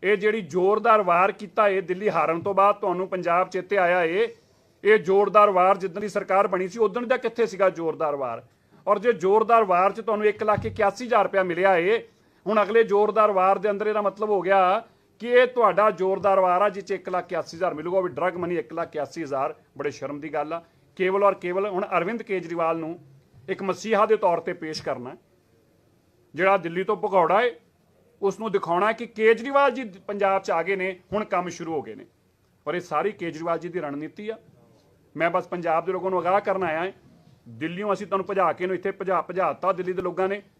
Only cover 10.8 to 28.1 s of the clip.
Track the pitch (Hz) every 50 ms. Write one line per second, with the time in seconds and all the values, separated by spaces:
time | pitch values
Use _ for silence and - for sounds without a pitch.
10.8 | 214 196 196 - 247 233 240 220 196 180 - 196 190 185 170 165 185 196 190 170
11.8 | 170 185 220 233 233 - _ _ _ _ _ _ _ 180 214 220 208 180 214 226
12.8 | 226 190 196 202 208 208 202 214 214 214 202 190 185 190 196 196 180 208 202 196
13.8 | 208 208 214 214 208 202 - 208 214 214 208 190 175 185 196 196 185 180 190 220
14.8 | 233 - _ _ _ _ _ _ 208 240 240 247 254 247 247 247 233 202 175 175
15.8 | 208 220 202 165 185 190 190 190 180 202 196 190 185 180 175 185 202 208 185 196
16.8 | 190 - 196 180 - - 180 180 175 - 180 165 151 - - 165 180 175 143 147
17.8 | 156 175 180 190 185 175 143 131 160 185 175 175 175 175 175 165 151 - - 165
18.8 | 170 165 - 156 143 135 - 165 165 139 139 135 135 151 151 _ _ _ _ 135
19.8 | 139 147 135 - - 131 143 147 143 160 143 151 147 151 160 170 165 _ _ _
20.8 | _ _ _ - 185 185 190 196 202 202 185 - - 175 175 190 196 208 190 175
21.8 | 208 208 196 175 170 185 233 233 226 - 196 185 170 165 170 170 165 160 165 165
22.8 | 160 156 170 175 - - - _ _ _ _ - - - 190 185 190 196 180 -
23.8 | - 214 220 - 220 208 220 208 208 185 170 170 165 - 175 175 - 156 156 147
24.8 | - 165 139 123 123 123 151 - _ _ _ _ _ _ _ _ _ _ _ _
25.8 | _ _ _ _ _ _ _ _ _ _ _ 127 175 190 196 196 160 170 165 180
26.8 | 190 190 214 190 190 208 185 190 170 160 175 202 240 247 233 - _ _ _ _
27.8 | _ _ _ _ _ _